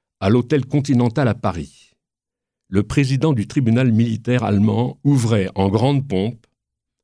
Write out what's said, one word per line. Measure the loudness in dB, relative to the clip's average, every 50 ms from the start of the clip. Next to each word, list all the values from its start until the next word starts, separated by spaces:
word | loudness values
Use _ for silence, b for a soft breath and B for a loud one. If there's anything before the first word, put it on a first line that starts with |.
| _ _ _ -4
à | 0 2
l'hôtel | 2 2 2 0 -2 -2 -2
Continental | -2 -2 -2 0 0 0 2 0 0 0 0 0
à | 0 -2
Paris, | -2 -4 -6 -6 -6 -10 -12 -16 _ _ _ _ _ _ _ _ _ _ _ _ _ _ _ _ _ _
le | -4 -2 -2 -2
président | 0 0 -2 0 0 0 0 0 0 0
du | -2 -4
tribunal | -4 -4 -2 0 2 2 2 2 2
militaire | 2 2 0 0 -2 -4 -4 -2 -2 0 0
allemand | 0 2 2 2 2 2 0 -2 -4 -6 -4 0
ouvrait | 0 2 2 2 2 0 0 0 -2 0
en | 0 2
grande | 2 2 2 2 0 0 -2 -2
pompe, | -2 -2 -2 -2 -4 -6 -10 _ _ _ _ _ _ _ _ _ _ _ _